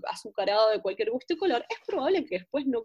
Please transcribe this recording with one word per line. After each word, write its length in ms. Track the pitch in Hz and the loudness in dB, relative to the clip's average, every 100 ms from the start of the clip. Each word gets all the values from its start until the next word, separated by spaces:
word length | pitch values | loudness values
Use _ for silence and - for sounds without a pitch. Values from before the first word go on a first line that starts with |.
| - | -8
azucarado 640 | - 214 - 190 208 220 | -10 -8 -4 0 4 4
de 100 | 208 | 4
cualquier 300 | 196 196 214 | -2 -2 -2
gusto 220 | 254 - | -2 -2
y 20 | 330 | 0
color, 260 | 381 240 - | 2 0 -2
es 100 | 453 - | -10 -4
probable 380 | 370 285 381 | -2 2 0
que 120 | - 180 | 0 -6
después 280 | - 285 269 | -4 -2 0
no, 180 | 233 | -2